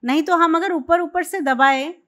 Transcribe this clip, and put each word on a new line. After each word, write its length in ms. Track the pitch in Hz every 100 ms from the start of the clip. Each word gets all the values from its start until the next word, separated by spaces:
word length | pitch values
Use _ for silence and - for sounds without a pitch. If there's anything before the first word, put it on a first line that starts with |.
| 240
नहीं 180 | 285
तो 120 | 311 349
हम 200 | 339 330
अगर 160 | 392
ऊपर 300 | 349 254 339
ऊपर 220 | 349 349
से 180 | 349 392
दबाएं 520 | 277 254 269 269 285 359